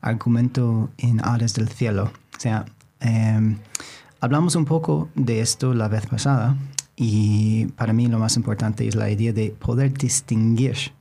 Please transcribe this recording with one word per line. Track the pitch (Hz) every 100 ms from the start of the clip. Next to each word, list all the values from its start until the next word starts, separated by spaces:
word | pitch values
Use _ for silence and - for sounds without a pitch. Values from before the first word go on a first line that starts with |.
argumento | - 113 123 117 123 123 120 113 110 -
en | 120 113 -
aras | 120 113
del | - 110
cielo. | - 117 101 98 - _ -
O |
sea, | 120 107 107 - - _
em, | 120 113 110 110 110 107 - - - - - _
hablamos | 120 147 175 170
un | 147
poco | 160 160 151 156 -
de | 123 113
esto | 110 - 127
la | 123 107
vez | 107 104
pasada | 117 139 135 113 139 - - - -
y | 117 107 104 104 107 110 113 -
para | 113
mí | 113 120
lo | 113
más | 110 113
importante | 117 104 110 107 110
es | 107
la | 107
idea | 104 113
de | 110 107
poder | - - 120 139
distinguir | 135 139 - - 110 113 117 131 117 - -